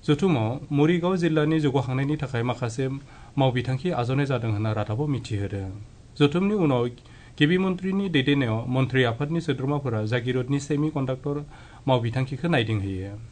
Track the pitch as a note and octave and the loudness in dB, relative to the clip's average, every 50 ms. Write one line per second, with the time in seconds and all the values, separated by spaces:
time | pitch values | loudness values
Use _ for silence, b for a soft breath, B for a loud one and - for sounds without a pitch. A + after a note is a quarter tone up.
0 | - - D3+ C#3+ G3+ G3 E3 B2 A2 A2 B2 - - - C#3+ C#3 D3 D#3 F3+ F3 | 2 0 0 2 4 2 4 4 2 0 -2 -4 -6 -2 2 4 4 4 4 2
1 | E3 F3+ F#3+ F#3 E3+ E3+ D#3 D#3 D3 D3+ D#3+ D#3+ D3+ C#3+ B2 C#3 B2 A#2 B2+ C3 | 2 2 0 2 2 2 2 4 2 4 2 2 2 2 2 2 0 0 -2 -2
2 | C#3 C#3 D3+ D3+ D3 B2+ - A#2 A2+ B2 A#2+ - C3 A#2 A2 B2 C3+ C3 C3+ C#3 | 0 0 -2 -2 -4 -4 -2 -2 -2 -2 -2 -2 -4 -4 -2 -2 -4 -4 -4 -6
3 | C#3 B B B B B B C#3+ C#3 C3 A#2+ B2 A#2+ C3 C3 B2+ - - B2 A#2+ | -10 B B B B B B 2 2 4 4 2 0 0 -2 -2 -2 -2 0 0
4 | B2 A#2 C3 C3+ C#3+ C3+ C#3 B2 A2+ A#2 A2 G2+ A2 A2 A2 G#2+ G#2 - A2 A2+ | 0 0 0 0 0 0 0 -2 0 -2 -2 0 0 0 0 -2 -2 -2 -2 -2
5 | D3 D3+ C#3 A#2 G#2 - A2+ G2+ G2+ G2 G2+ G2 G2 F#2+ G2 - - - - - | -2 -2 -2 -4 -4 -4 -4 -4 -4 -4 -4 -6 -6 -8 -10 -12 -14 -16 -18 -20
6 | - - - - D3 C#3+ C#3+ F3 F#3+ G3+ G#3 G#3+ F3 D3 C3+ B2 A#2+ B2 A#2+ - | -20 -20 0 2 2 4 4 2 0 2 2 2 2 2 4 2 0 0 -4 -8
7 | - B B B B B B - D3+ D3 F3 F#3 F#3+ F#3+ F#3 F3+ F#3 F#3+ F#3+ G3 | -18 B B B B B B 2 2 4 4 2 2 0 -2 -2 -2 -2 -2 -2
8 | G3 G3 E3 C#3+ B2+ C#3 C#3+ C#3 C3+ A#2 A2 A2 A#2+ C3 B2 B2+ C3 B2+ C3 C3 | -2 2 2 2 4 4 2 2 2 0 0 -2 -2 -2 0 0 0 2 2 2
9 | B2+ A#2 A#2 A2+ D3 D3 E3 E3+ E3 D#3 C#3+ B2 B2+ C3+ D3 C#3+ C#3 C3+ A2 A2 | 2 2 2 -2 -4 -2 -2 -4 -2 -2 -2 -2 0 -2 -2 0 -2 -2 -2 -2
10 | G#2+ G#2+ A#2 B2 A#2 B2 B2 B2+ B2+ B2 C#3 C#3+ C#3 - D3+ C#3+ D3 D#3 D3+ D3 | -2 0 -2 -2 -2 0 -2 -2 0 0 -2 -2 0 -2 -2 0 0 0 0 -2
11 | C3+ C3 C3 B2+ - C#3+ C#3+ D3 D3 C#3+ B B B B B B B C#3 C3 B2 | -2 -2 -4 -4 -4 -6 -4 -4 -6 -10 B B B B B B B 2 2 2
12 | A2+ A#2 A2 C3 C3 C3 C3+ B2+ - E3+ E3 C#3 A#2 A2 A2 G#2 G2 G2 F#2+ F#2 | 2 0 -2 -2 -2 -2 -4 -4 -2 0 2 2 2 2 0 -2 -2 -2 -4 -4
13 | F#2+ G2 G2+ G#2 A2+ - | -6 -8 -10 -12 -14 -16